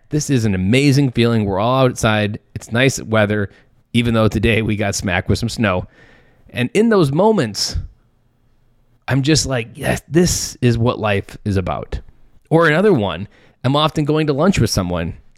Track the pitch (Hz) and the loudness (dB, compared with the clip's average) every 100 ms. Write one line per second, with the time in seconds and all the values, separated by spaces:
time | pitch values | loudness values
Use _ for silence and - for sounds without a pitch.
0 | _ 147 - 131 110 92 95 127 143 135 | _ -4 0 0 0 0 2 4 4 4
1 | 135 120 117 113 101 95 117 131 127 104 | 2 0 0 0 0 -2 0 2 0 0
2 | 113 107 104 110 _ - - 117 131 - | 0 0 -2 -4 _ -16 -6 0 0 0
3 | - 110 104 107 98 - _ _ _ 120 | -2 0 2 0 -4 -10 _ _ _ 0
4 | 120 113 107 107 113 107 110 104 101 - | 2 2 2 2 0 0 0 -2 -4 -4
5 | 101 90 - 101 117 - 107 92 - _ | -2 -2 0 -2 -2 -2 -2 -2 -6 _
6 | - _ _ _ - 110 123 196 233 202 | -20 _ _ _ -12 -6 -2 0 2 2
7 | 139 151 220 208 113 95 - - - - | 2 2 2 2 -2 -4 -6 -6 -10 -16
8 | _ _ _ _ _ _ _ _ _ _ | _ _ _ _ _ _ _ _ _ _
9 | - 135 135 151 131 123 113 - 127 120 | -4 -2 2 0 0 -4 -6 -6 -4 -4
10 | - 156 175 - - - 123 117 120 - | 0 2 2 0 -8 -2 0 2 -2 -2
11 | 107 98 - - 104 95 85 58 - - | -2 -2 -4 -8 -4 -2 -2 -8 -8 -12
12 | - - - _ _ 165 165 156 214 139 | -12 -20 -20 _ _ 2 2 2 2 2
13 | 98 82 - _ _ _ 127 143 156 160 | 0 -6 -12 _ _ _ -2 0 0 0
14 | 147 156 151 135 185 - 113 104 90 87 | -2 0 0 0 0 2 0 0 -2 -4
15 | 82 - - | -4 -8 -18